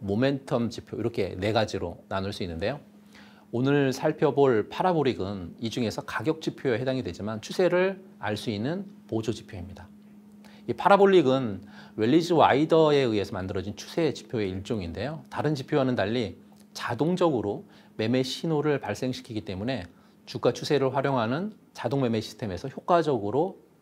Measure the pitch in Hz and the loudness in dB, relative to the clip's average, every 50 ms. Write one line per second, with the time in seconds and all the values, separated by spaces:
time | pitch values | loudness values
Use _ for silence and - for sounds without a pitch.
0 | 110 98 101 110 131 139 143 135 - - 143 120 117 107 - - - - - 101 | -4 -2 0 2 2 2 0 -2 -4 -2 -2 -2 -2 -2 -6 -8 -12 -10 -8 -4
1 | 107 117 - - 98 87 92 90 95 107 107 117 107 - - 95 92 85 85 - | -4 -4 -2 -2 -4 -4 -4 -2 -2 0 2 2 0 0 -2 -6 -6 -6 -10 -10
2 | - - 101 95 95 98 98 - 104 87 82 82 98 107 139 151 - - - - | -10 -6 -4 -4 -4 -4 -6 -6 -8 -8 -6 -4 -4 -4 -6 -6 -12 -20 -20 -20
3 | - - - - - - - - - - - 117 131 139 143 143 139 131 127 - | -20 -20 -20 -20 -20 -20 -20 -20 -14 -6 -2 0 2 4 4 4 4 2 0 0
4 | - 156 151 - 160 143 127 139 143 131 120 107 98 - - - 170 185 175 156 | 0 -2 0 2 2 2 4 6 6 6 6 4 2 -2 -2 0 0 2 2 2
5 | 139 135 101 82 92 95 104 95 87 82 - - 117 110 - 135 120 104 - - | 2 0 0 -2 -4 -6 -6 -8 -10 -10 -10 -8 -6 -6 -2 -2 -2 -2 -2 -6
6 | - - - - 110 156 156 - - 170 160 - - 135 117 107 127 131 131 131 | -8 -8 -6 -4 -2 -2 -2 -2 -4 -8 -6 -4 -2 0 0 0 0 -2 -2 -2
7 | 117 92 85 - 95 107 110 107 - - 190 - 185 170 170 180 185 190 190 190 | -4 -6 -8 -6 -6 -6 -6 -8 -8 -6 0 2 2 4 4 2 2 0 -2 -6
8 | - - - - - 104 107 104 - 123 104 101 110 139 170 196 190 - - - | -12 -20 -16 -8 -6 -4 -4 -4 -4 -4 -4 -2 -2 -4 -4 -6 -8 -10 -16 -18
9 | - - 113 113 110 - 110 - - - - 95 85 87 92 - 85 - - - | -10 -4 -4 -2 -2 -2 -4 -6 -8 -14 -12 -12 -12 -12 -14 -16 -18 -20 -20 -20
10 | - - - - - - - - - - - - - - 120 - - 185 202 196 | -20 -20 -20 -20 -20 -20 -20 -20 -20 -20 -20 -14 -8 -8 -4 0 4 6 6 8
11 | 202 196 190 180 143 131 131 135 131 110 98 98 - - - - - - - 107 | 8 8 8 6 6 6 2 2 0 -2 -6 -8 -12 -16 -20 -20 -20 -10 -4 0
12 | 107 113 147 175 165 170 175 147 117 - 117 135 156 156 165 160 160 151 147 139 | 2 4 4 4 4 4 4 6 6 8 6 4 4 4 6 6 6 6 6 4
13 | 135 120 110 104 95 - - 95 92 95 98 95 90 104 98 - - - - 170 | 4 2 2 0 -2 -2 -4 -6 -6 -4 -4 -6 -6 -6 -10 -12 -12 -6 -2 0
14 | 165 143 - - - - - 113 104 92 92 95 98 - 127 107 90 85 85 90 | 0 0 -2 -4 -8 -6 -4 -2 -2 -2 -4 -6 -6 -4 -4 -4 -4 -6 -6 -6
15 | 110 139 160 156 - - - - - 151 156 131 131 - 151 147 131 131 123 110 | -6 -8 -8 -10 -12 -10 -6 -2 -2 -2 -2 -2 -2 0 0 2 2 2 2 0
16 | 95 101 117 127 113 95 - - - - - - - - - - - - 117 113 | 0 0 0 -2 -2 -4 -6 -12 -20 -20 -20 -20 -20 -18 -14 -8 -6 -4 -2 0
17 | 147 165 185 175 180 170 143 113 98 101 107 156 - - - - - - - - | 0 0 2 2 2 2 2 2 0 -2 -4 -6 -8 -14 -20 -20 -20 -14 -6 -2
18 | 110 113 123 127 131 131 - - - 165 160 147 147 151 143 135 - - 110 - | 0 0 2 0 0 -2 -4 -4 -2 0 0 2 2 2 0 0 -2 -4 -6 -4
19 | 131 127 120 - - - 113 107 - 101 95 92 104 127 135 113 87 - - - | -4 -6 -6 -6 -10 -8 -8 -8 -6 -6 -6 -6 -4 -4 -4 -4 -6 -10 -16 -20
20 | - _ _ _ - - - 117 - 139 120 - 139 - 156 135 156 135 120 139 | -20 _ _ _ -18 -12 -6 0 0 0 0 0 -2 0 0 2 2 2 0 0
21 | 127 139 139 127 110 110 127 156 196 214 208 - - _ - - - 120 131 139 | 0 0 0 0 0 0 -2 -2 -4 -6 -10 -14 -20 _ -14 -6 -4 -2 0 0
22 | 131 117 113 107 104 - - - 123 104 107 101 - 135 - - - - 180 170 | 0 2 0 0 -2 -6 -10 -8 -8 -6 -6 -6 -8 -10 -12 -6 0 2 4 4
23 | 156 151 139 113 101 101 110 139 170 190 - - - _ _ _ | 4 2 0 0 0 0 0 0 0 0 -4 -12 -20 _ _ _